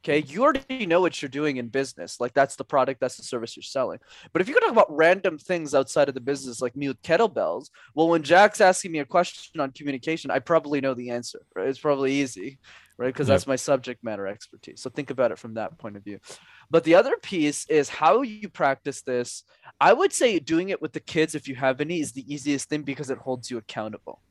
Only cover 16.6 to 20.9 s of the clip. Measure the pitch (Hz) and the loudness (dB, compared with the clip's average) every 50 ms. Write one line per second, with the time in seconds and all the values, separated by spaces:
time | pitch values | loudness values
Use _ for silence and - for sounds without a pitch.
16.6 | _ _ 151 165 165 160 - 180 - 277 - 415 - - 196 175 147 147 143 - | _ _ 0 0 4 6 6 6 6 4 -2 -4 -4 -8 -4 -2 -2 -2 -2 -4
17.6 | - - 151 151 139 - - - 156 160 196 240 277 233 214 214 208 175 _ - | -4 0 2 2 2 0 -4 2 4 4 4 4 0 -4 -8 -12 -14 -14 _ -2
18.6 | 165 139 135 - _ 147 131 - - - 127 123 123 - - - _ _ _ _ | 0 0 0 -2 _ -12 -12 -10 -6 -4 -4 -4 -4 -6 -10 -16 _ _ _ _
19.6 | _ - _ _ 139 170 208 269 370 381 - - - 247 208 165 139 - 160 165 | _ -20 _ _ 6 6 6 6 4 0 0 2 0 2 0 0 -2 0 -2 -2
20.6 | 180 196 185 - 151 151 | 0 -2 -6 -6 -8 -10